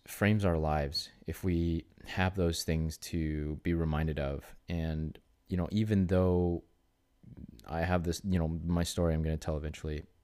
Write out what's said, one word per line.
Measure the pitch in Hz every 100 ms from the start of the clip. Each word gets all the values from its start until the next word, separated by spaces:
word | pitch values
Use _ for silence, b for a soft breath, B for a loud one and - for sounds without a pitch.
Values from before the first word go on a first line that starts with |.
| -
frames | - 101 107 98
our | 82
lives | 78 76 71 73 - - -
if | 82
we | 95 85 85 82 - - -
have | - 92 98
those | 87 82
things | - 80 80 -
to | - 85 78 76 76 76
be | 87
reminded | 85 80 76 78 73
of. | 69 71 - - -
And, | 85 80 78 78 - _ _ -
you | 90
know, | 85
even | 104 110 101 90
though | 92 92 90 87 85 - _ _ _ _ _ - - - - -
I | 80
have | 87 90 85
this, | 82
you | 98 90
know, | 80 82 85
my | 85
story | 85 - 85
I'm | 80
gonna | 80 80
tell | - 76
eventually, | 76 - 78 76 - _